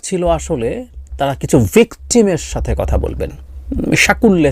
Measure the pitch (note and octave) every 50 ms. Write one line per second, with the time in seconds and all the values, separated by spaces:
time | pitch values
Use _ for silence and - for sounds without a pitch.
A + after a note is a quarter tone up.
0 | - - F#3+ F3 F3 E3 E3 D3+ - - E3 B2+ A2+ B2 - B3 B3+ - - -
1 | - - - - C#3 C#3 C3+ - - - - C#3 A2 F#2 - A3 A#3 - - -
2 | - - - A#3+ G#3+ G3 F3 D3 - - - C#3 - - - F#2+ G2 - - F#2+
3 | - - - - - - - - - - - - - - C#4 - - - - -
4 | - - G3 - - A3 F#3+ E3+ D3+ C#3